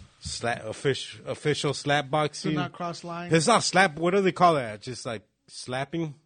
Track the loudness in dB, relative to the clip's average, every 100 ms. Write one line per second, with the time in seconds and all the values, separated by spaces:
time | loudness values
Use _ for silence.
0 | -20 _ -10 -6 -4 -4 -6 -2 0 0
1 | -4 -12 -10 -4 -2 0 0 -2 0 0
2 | 2 0 0 -2 -2 -2 -4 -6 -10 -10
3 | -10 -8 2 4 6 4 4 4 4 2
4 | 0 2 2 4 4 4 -2 -8 -10 -10
5 | -8 -8 _ _ _ -16 -8 -6 -4 -6
6 | -6 -10